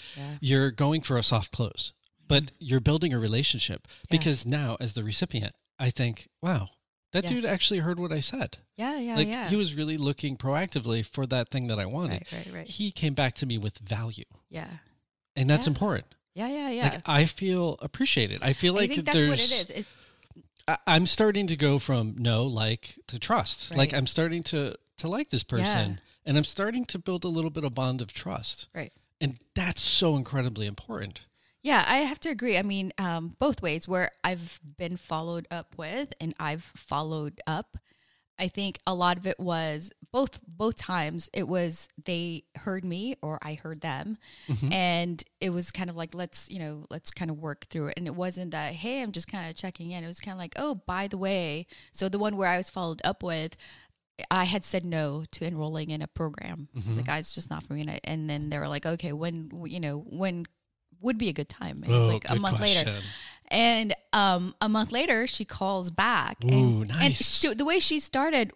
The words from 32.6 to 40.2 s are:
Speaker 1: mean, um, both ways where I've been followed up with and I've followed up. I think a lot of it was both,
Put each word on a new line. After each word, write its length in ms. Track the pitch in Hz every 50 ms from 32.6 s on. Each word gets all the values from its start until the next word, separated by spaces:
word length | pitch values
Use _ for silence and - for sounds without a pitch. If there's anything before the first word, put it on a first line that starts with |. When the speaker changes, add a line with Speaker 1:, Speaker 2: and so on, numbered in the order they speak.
Speaker 1:
mean, 300 | 196 202 196 196 190 185 - -
um, 340 | 190 175 170 165 165 170 - -
both 200 | 262 294 254 -
ways 280 | 190 165 151 165 - 180
where 240 | 185 180 180 - - _
I've 380 | - 175 185 170 170 170 - - 160 143 147
been 200 | - 180 170 180
followed 520 | 175 - - 165 160 160 170 170 170 - -
up 240 | 170 170 165 _ -
with 360 | - 160 156 196 262 285 - - -
and 140 | 165 165 - -
I've 240 | 156 147 151 165
followed 800 | - - - - - - 139 143 156 156 160 156 151 147 - - - 156
up. 300 | 156 170 - _ - - _ _ _ _ _ _ _ _ _ _ _ -
I 60 | 185
think 320 | 180 - 202 202 190 - - -
a 80 | 185 185
lot 220 | 180 175 180 180
of 100 | 180 190
it 140 | 185 - -
was 500 | 185 180 170 165 160 156 151 151 170 202 - _ - -
both, 260 | - 254